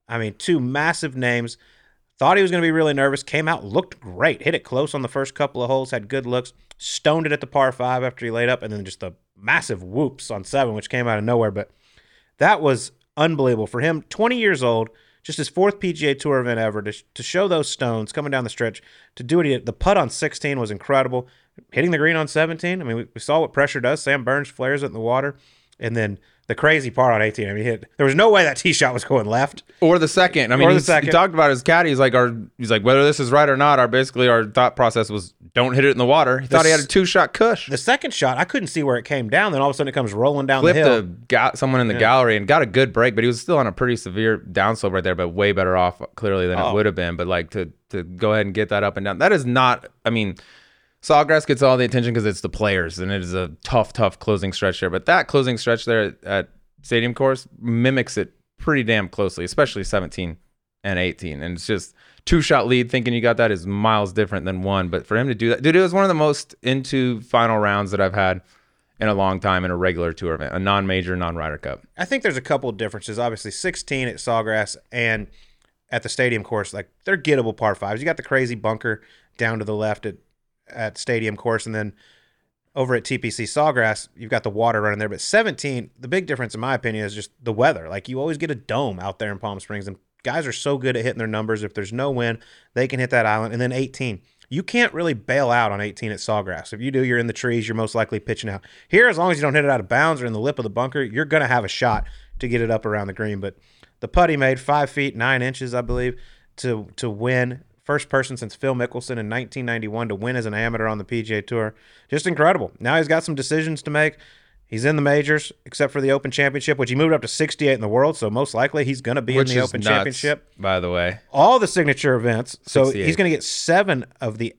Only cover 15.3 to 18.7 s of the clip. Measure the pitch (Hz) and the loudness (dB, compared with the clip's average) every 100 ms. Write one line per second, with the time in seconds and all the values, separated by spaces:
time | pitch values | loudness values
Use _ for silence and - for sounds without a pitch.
15.3 | 127 143 - 202 202 185 151 147 143 151 | -8 -6 0 0 0 -6 -2 -2 -2 0
16.3 | 135 123 113 110 107 104 - _ - 120 | 0 0 -2 -2 -2 -8 -10 _ -14 -4
17.3 | 180 196 170 143 - 123 113 107 - 147 | -2 0 0 -2 -4 -2 -2 -4 -6 -4
18.3 | 135 117 - 117 | -4 -4 -4 -4